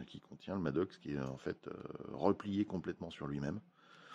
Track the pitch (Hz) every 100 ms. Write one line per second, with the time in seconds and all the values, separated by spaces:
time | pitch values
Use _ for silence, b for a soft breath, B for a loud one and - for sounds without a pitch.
0 | 60 71 - - - 98 78 71 95 -
1 | - 71 65 67 - - - - - -
2 | - 67 87 95 104 98 104 92 85 -
3 | 85 - 71 71 71 107 - B B B
4 | B